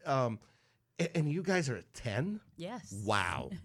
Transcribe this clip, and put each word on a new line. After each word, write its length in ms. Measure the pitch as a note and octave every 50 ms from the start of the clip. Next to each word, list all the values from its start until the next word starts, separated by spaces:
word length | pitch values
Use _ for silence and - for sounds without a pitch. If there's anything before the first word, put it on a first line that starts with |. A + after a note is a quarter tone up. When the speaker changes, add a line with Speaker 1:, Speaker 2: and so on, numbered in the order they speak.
| -
Speaker 1:
um, 320 | D#3+ C#3 C3 B2 A#2 A2 - - - _ _ _ _ _ _ _ _ _ -
a-, 160 | E3+ - -
and 160 | E3+ D3+ D3
you 120 | D3 F#3
guys 260 | F3 F#3+ F#3 F3+ D#3 C3+
are 80 | A#2
at 160 | F2+ - _
ten? 480 | - - - A#2 G2 A#2+ D#3 G3+ G#3 G#3+ - - -
Speaker 2:
Yes. 340 | - E3 F#3+ B3 - - - G2 G2+ G#2
Speaker 1:
Wow. 460 | G#2+ G#2+ G2+ F#2 F2 D#2+ C2 C2 C2 F#3+ -